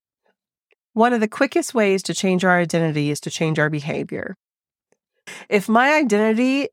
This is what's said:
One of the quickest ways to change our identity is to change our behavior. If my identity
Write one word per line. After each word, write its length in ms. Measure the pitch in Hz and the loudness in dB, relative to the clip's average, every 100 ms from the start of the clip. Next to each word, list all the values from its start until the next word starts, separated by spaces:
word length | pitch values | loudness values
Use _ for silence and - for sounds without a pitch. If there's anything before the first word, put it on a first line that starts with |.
| _ _ _ _ _ _ _ _ _ | _ _ _ _ _ _ _ _ _
One 200 | 220 240 | 2 2
of 60 | 240 | 2
the 80 | 214 | -2
quickest 460 | - 285 339 - | 0 0 0 -2
ways 280 | 226 202 190 | 0 2 0
to 100 | - | -2
change 300 | 170 190 185 | -4 0 2
our 140 | 185 180 | 2 2
identity 520 | 170 170 165 151 147 | 2 0 0 0 -2
is 100 | 147 | -4
to 100 | - | -6
change 280 | - 160 156 | -4 -2 0
our 120 | 151 | 0
behavior. 680 | 156 147 151 143 147 - 190 _ _ _ _ _ _ _ _ - - - | -2 -6 -8 -8 -10 -10 -14 _ _ _ _ _ _ _ _ -20 -20 -2
If 200 | 202 185 | -2 2
my 260 | 220 269 | 2 4
identity 720 | 302 262 208 220 220 254 269 277 | 2 2 2 2 2 2 0 -4